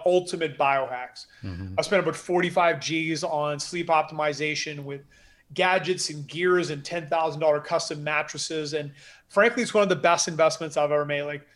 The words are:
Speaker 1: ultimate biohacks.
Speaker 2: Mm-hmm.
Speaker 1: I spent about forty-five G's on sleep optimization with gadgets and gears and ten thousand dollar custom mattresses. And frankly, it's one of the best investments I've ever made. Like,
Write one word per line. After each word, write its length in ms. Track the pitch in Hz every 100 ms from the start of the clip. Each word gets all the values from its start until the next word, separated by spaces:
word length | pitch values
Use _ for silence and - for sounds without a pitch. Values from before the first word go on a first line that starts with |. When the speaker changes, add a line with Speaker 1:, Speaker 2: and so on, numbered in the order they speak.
| 180
Speaker 1:
ultimate 520 | 180 175 180 160 139
biohacks. 720 | 139 139 127 123 123 - - -
Speaker 2:
Mm-hmm. 340 | 104 87 95 95
Speaker 1:
I 40 |
spent 200 | - 190
about 140 | 160 151
forty-five 640 | - 180 180 175 170 151
G's 420 | 139 160 160 156
on 380 | 180 151 147 143
sleep 260 | - 175 170
optimization 960 | 156 156 160 151 139 151 147 156 147
with 180 | 143 139 139 _ _ _ -
gadgets 560 | 147 185 185 160 180 -
and 180 | 151 135
gears 420 | 156 180 180 160
and 140 | 147
ten 240 | 139 175 151
thousand 320 | 165 160 147
dollar 220 | 160 147
custom 420 | 147 165 - 151
mattresses. 720 | 147 151 151 147 - 160 147
And 180 | 151 147 - - - _
frankly, 340 | 202 220 240
it's 100 | 226
one 100 | 214
of 60 | 196
the 60 | 170
best 320 | 170 170 -
investments 480 | 160 160 151 160 151
I've 160 | 147
ever 140 | 147 147
made. 180 | 143
Like, 240 | 147 147 -